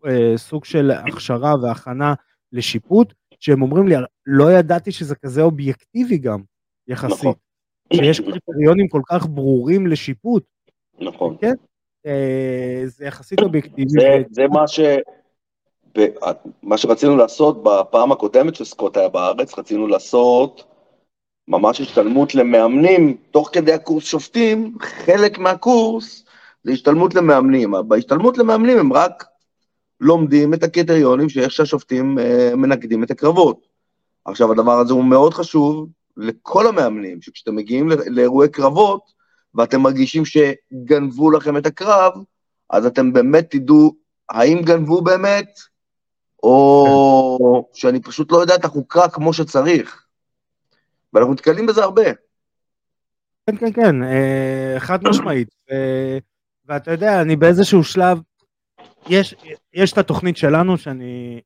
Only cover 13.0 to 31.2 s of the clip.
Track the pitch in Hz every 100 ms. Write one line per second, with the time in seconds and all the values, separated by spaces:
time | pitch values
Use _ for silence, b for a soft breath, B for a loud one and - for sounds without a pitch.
13 | 143 - 139 190 202 156 - - 135 151
14 | 135 139 120 113 139 147 151 156 151 139
15 | - _ _ _ _ _ _ _ _ 107
16 | 104 - 85 - - - 101 135 123 113
17 | 143 139 113 - 151 120 107 101 95 113
18 | 123 135 104 123 156 160 110 - 101 101
19 | 95 90 90 110 - - - 107 107 101
20 | - 127 123 123 135 - _ _ _ _
21 | _ _ _ _ - 92 104 123 135 -
22 | 107 131 143 135 120 120 - 135 170 185
23 | 156 127 _ 151 196 180 156 160 - 156
24 | - 156 - 233 226 220 220 233 - -
25 | - 196 208 202 185 180 240 240 113 113
26 | - - b b b b - 131 147 151
27 | 185 180 165 139 131 135 107 98 110 107
28 | 127 151 233 247 226 220 233 247 143 131
29 | 175 - - _ _ _ _ _ _ -
30 | 135 165 156 147 147 160 165 175 170 165
31 | 135 127